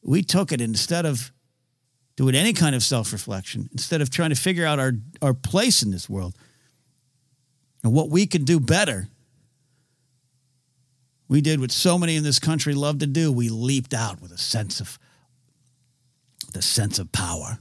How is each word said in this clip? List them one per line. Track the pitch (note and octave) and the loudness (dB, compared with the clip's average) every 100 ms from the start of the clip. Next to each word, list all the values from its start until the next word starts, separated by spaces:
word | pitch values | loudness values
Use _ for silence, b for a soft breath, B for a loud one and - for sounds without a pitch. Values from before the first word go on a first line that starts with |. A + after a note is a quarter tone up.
We | - D3 | 2 0
took | F3+ F3 F#3+ | 2 0 0
it | C#3 | -2
instead | A#2 G#2+ - E3+ | -2 -2 -2 0
of | E3 C3 A#2+ _ _ _ _ _ _ _ _ | 0 -2 -6 _ _ _ _ _ _ _ _
doing | - C3+ C3 | 0 2 4
any | G3+ | 2
kind | G#3 D#3+ C3 | 4 2 2
of | |
self-reflection, | G#2+ B2+ G#2+ G2+ - G2 F#2+ - - | 0 0 -2 -6 -6 -8 -6 -8 -8
instead | - - E3 | -8 -4 -2
of | C#3 | -2
trying | - E3 | 0 0
to | C#3 | 0
figure | F#3+ F3+ E3 | 0 0 0
out | D3 | 2
our, | C3 A#2+ A#2+ - | 0 -2 -6 -2
our | C#3+ | 0
place | C3 - F#3 B3 - | 0 0 0 2 2
in | D3+ | 0
this | F2+ - | -4 -6
world | G2 F2+ - b b b b b _ _ _ _ _ _ _ _ _ | -6 -8 -10 b b b b b _ _ _ _ _ _ _ _ _
and | A2+ | 2
what | B2+ D#3 | 2 4
we | D#3+ G3+ | 2 2
can | F3 | 2
do | C3+ E3+ | 4 2
better. | B2 E3 G3+ G#2 G2+ _ _ _ _ _ _ _ _ _ _ _ _ _ _ _ _ _ _ _ _ _ _ | 4 2 2 -2 -6 _ _ _ _ _ _ _ _ _ _ _ _ _ _ _ _ _ _ _ _ _ _
We | C#3 | 2
did | D3+ D#3 | 4 0
what | B2+ | 0
so | - F3+ F3 | 0 2 2
many | E3+ | 2
in | D#3+ | 0
this | D3+ C3+ | 2 0
country | - D#3+ D3 | 2 0 0
love | C#3+ D3 D3 | 0 0 -2
to | D3 | 0
do. | C#3+ D#3+ | 2 2
We | B2 A#2 | 2 0
leaped | A2+ B2 C3+ C3 | -2 -2 -2 -2
out | A#2+ A2 F#2+ | -4 -6 -8
with | - | -16
a | - | -10
sense | - A2+ G#2 - | -4 -4 -4 -8
of, | - - b b b _ _ _ _ _ _ _ _ _ _ _ - | -10 -14 b b b _ _ _ _ _ _ _ _ _ _ _ -12
the | F#2 | -6
sense | - - G#2 - | -2 0 -2 -4
of | F2+ | -4
power. | G2+ F2+ E2+ D2 - | -4 -4 -6 -8 -12